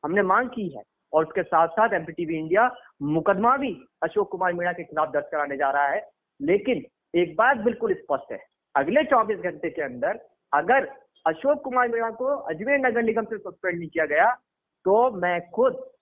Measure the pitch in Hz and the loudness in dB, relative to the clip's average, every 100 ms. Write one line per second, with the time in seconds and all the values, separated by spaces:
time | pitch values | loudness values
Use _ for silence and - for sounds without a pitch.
0 | 147 190 190 196 247 247 190 131 - _ | -2 0 2 2 2 -4 -8 -10 -20 _
1 | _ 151 156 190 175 165 165 165 226 196 | _ 0 0 -2 0 2 2 4 2 2
2 | 160 160 165 160 160 185 247 - - _ | -6 -8 -4 -4 0 2 2 0 -20 _
3 | 143 156 160 190 226 269 262 156 - _ | -2 0 2 2 4 2 0 -6 -14 _
4 | 165 208 196 190 185 175 175 175 165 156 | -4 -2 -2 -2 -2 -2 -4 -4 -8 -4
5 | 156 151 147 156 147 139 139 143 143 165 | -2 -2 -4 -4 -4 -2 0 2 2 0
6 | - _ _ _ 143 196 202 220 - _ | -6 _ _ _ 0 0 0 -4 -4 _
7 | _ 170 170 156 233 269 214 226 226 190 | _ -2 -2 2 2 2 0 -2 -4 -4
8 | - 135 - 107 - _ _ 139 139 254 | -2 -4 -4 -14 -14 _ _ -2 2 0
9 | 311 254 214 202 180 160 165 160 143 123 | 2 2 2 -2 -6 -6 -8 -6 -8 -4
10 | 143 220 - _ _ 143 165 262 277 - | -6 -6 -12 _ _ -2 2 2 2 -10
11 | _ _ - 220 269 294 269 247 247 233 | _ _ -4 -2 0 0 0 0 0 0
12 | 226 220 254 285 - 160 220 285 262 233 | -4 -4 -4 -4 -4 -6 0 2 2 0
13 | 233 226 220 220 190 - 185 170 165 160 | 0 0 -2 -6 -10 -6 -4 -4 -6 -2
14 | 156 147 202 247 _ _ _ _ 185 208 | 0 4 4 2 _ _ _ _ 2 4
15 | 254 208 175 175 170 226 262 539 - _ | 4 2 -2 -2 -6 0 0 0 -14 _